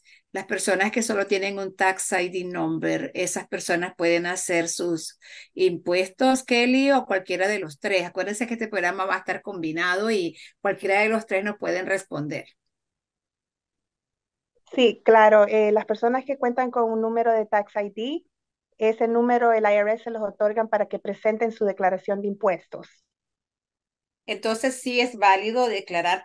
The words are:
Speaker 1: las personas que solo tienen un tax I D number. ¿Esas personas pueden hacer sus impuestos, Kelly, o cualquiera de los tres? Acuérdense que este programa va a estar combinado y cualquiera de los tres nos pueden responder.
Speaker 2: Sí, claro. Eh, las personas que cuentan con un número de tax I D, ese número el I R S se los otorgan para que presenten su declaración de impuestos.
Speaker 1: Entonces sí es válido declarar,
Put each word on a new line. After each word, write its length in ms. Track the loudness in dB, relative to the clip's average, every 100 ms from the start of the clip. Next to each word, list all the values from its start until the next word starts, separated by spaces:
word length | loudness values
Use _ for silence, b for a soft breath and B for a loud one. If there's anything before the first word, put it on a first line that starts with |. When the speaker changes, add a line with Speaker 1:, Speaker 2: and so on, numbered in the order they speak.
| b b b
Speaker 1:
las 120 | -10
personas 480 | -6 -4 0 0 0
que 80 | 0
solo 260 | -2 -2 0
tienen 320 | 0 -2 -6
un 160 | -8
tax 380 | 0 0 0 -2
I 160 | -2 -2
D 160 | -4
number. 640 | -6 -4 -2 -2 -2 -2 -4
¿Esas 340 | -4 -4 -4 -6
personas 460 | -8 -2 -2 -4 -2
pueden 300 | 2 2 0
hacer 420 | -4 -2 0 0
sus 500 | -2 -4 -4 -6 -16 B B B
impuestos, 880 | 0 0 0 -2 0 0 2 2 2
Kelly, 460 | 2 2 4 4 4
o 160 | 2 2
cualquiera 420 | -2 -2 -2 0
de 100 | -2
los 220 | -6 -6
tres? 240 | -2 0
Acuérdense 420 | -2 -4 -4 -4 -6
que 60 |
este 160 | -6 -4
programa 380 | -2 -2 -2 -2
va 80 |
a 60 | -4
estar 200 | -4 -8
combinado 680 | -8 -8 -6 -4 -2 0 0
y 260 | 0 -2 B B B
cualquiera 400 | -4 -4 0 2
de 80 | 2
los 160 | 0
tres 180 | -2 -2
nos 140 | -2 -6
pueden 300 | -4 -4 -2
responder. 580 | -4 -4 -8 -6 -8 -12 _ _ _ _ _ _ _ _ _ _ _ _ _ _ _ _ _ _ _ _ _ _
Speaker 2:
Sí, 260 | 2 2 2 4
claro. 400 | 8 8 8 6
Eh, 240 | 4 4
las 140 | 2 0
personas 400 | -2 0 0 -4
que 100 | -2
cuentan 340 | -2 -2 -2
con 220 | 0 -2
un 80 | 0
número 320 | -2 0 2
de 140 | 2 2
tax 260 | -2 -2 -4
I 120 | -6 -6
D, 280 | -6 -6 _ _ _ _ _ -2
ese 300 | 0 2 0
número 460 | 2 2 4 4
el 100 | 4
I 80 | 4
R 180 | 2 2
S 100 | -2
se 60 | -4
los 100 | -8
otorgan 480 | -6 -2 -2 0 -2
para 160 | 0
que 140 | -2 -6
presenten 520 | -8 -4 -2 0 -2
su 140 | -2
declaración 560 | -2 0 0 0 -4 -4
de 80 | -4
impuestos. 580 | -2 -2 -2 -6 -18 -18 _ _ _ _ _ _ _ _ _ _ _ _ _ -10
Speaker 1:
Entonces 560 | -6 -4 -2 -2 -4
sí 180 | -4 0
es 160 | -2 2
válido 500 | 4 4 2 0 0
declarar, 540 | -2 -4 -2 0 0